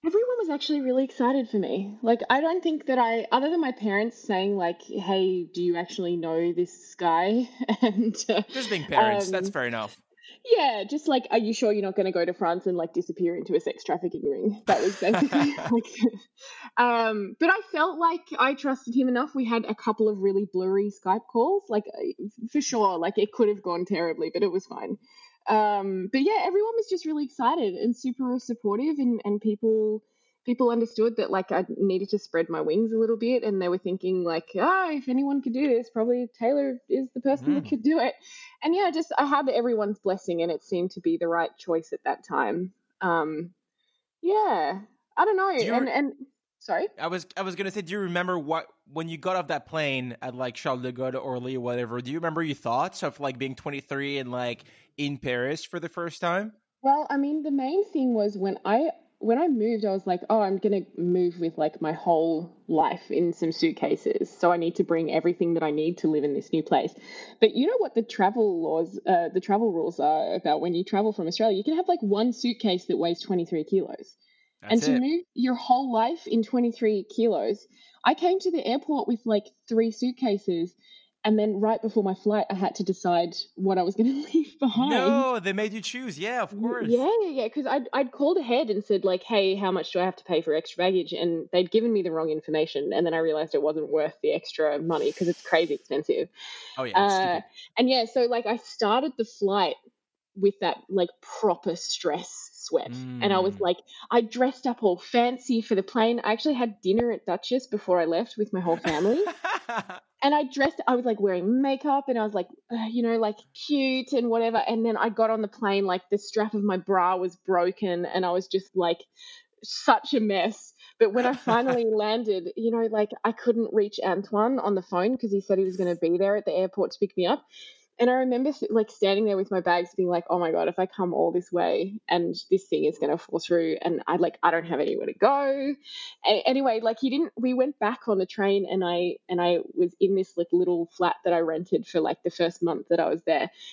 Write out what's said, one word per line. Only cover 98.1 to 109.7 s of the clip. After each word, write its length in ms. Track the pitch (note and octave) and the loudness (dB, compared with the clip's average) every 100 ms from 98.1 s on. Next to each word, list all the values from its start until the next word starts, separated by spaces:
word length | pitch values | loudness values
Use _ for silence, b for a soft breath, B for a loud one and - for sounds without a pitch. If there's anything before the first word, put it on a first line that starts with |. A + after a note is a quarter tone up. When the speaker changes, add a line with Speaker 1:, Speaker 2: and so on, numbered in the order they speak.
| C4+ A#3+ | 0 0
Speaker 1:
like, 200 | A#3+ A3 | 0 -2
I 100 | A3+ | -4
started 560 | - - G#3 A3+ D4 - | -6 -2 2 2 0 -4
the 60 | A3 | -6
flight 500 | - G3 G3+ F3 - _ _ _ _ _ G3 | -2 0 2 0 -2 _ _ _ _ _ 0
with 220 | G3 - | 0 2
that, 240 | F3 - - | -4 -4 -2
like, 220 | F#3+ F3 - | 0 0 -4
proper 560 | - - G#3+ F#3 G3+ F3 | -16 -2 0 0 -2 -6
stress 720 | - - F3 D#3 - - - | -6 -4 -2 -4 -8 -16 -18
sweat. 420 | - - D#3+ - B2 - B2 | -18 -2 -2 -2 -10 -10 -4
And 120 | G#3 | 0
I 80 | F#3+ | 2
was 140 | F#3 | 0
Speaker 2:
Mm. 60 | G3 | 0
Speaker 1:
like, 180 | F#3 - _ B B | -2 -2 _ B B
I 100 | A#3 | 0
dressed 440 | A3+ B3 B3+ C4+ C4 | 2 0 0 0 -6
up 160 | A#3 | 0
all 160 | G#3 F3+ | 0 0
fancy 640 | - A#3+ A#3+ B3+ - A3+ | 0 2 2 -2 -2 -2
for 120 | G#3+ | 0
the 80 | G3 | -2
plane. 360 | F#3+ A#3+ A3 A#3+ | 0 2 2 2
I 80 | - | 0
actually 220 | A3+ D#4 | 0 0
had 260 | C4 A#3+ G3+ | 0 -2 -2
dinner 300 | F#3 G#3+ A#3+ | 0 2 2
at 140 | G#3+ - | -2 -4
Duchess 400 | F#3 - B3+ B3+ | -4 -2 -4 -2
before 340 | G#3 - F3+ | -8 2 2
I 60 | E3 | 2
left 300 | E3+ A#3 - | 0 -2 -4
with 140 | G#3 | -2
my 80 | F#3 | -2
whole 180 | F3 E3 | 0 0
family. 440 | E3+ D#3 F#3+ C#4 G4+ D#4 | 0 0 2 2 0 -4
Speaker 2:
<laughs> 640 | F#4 A4 - | -6 -6 -4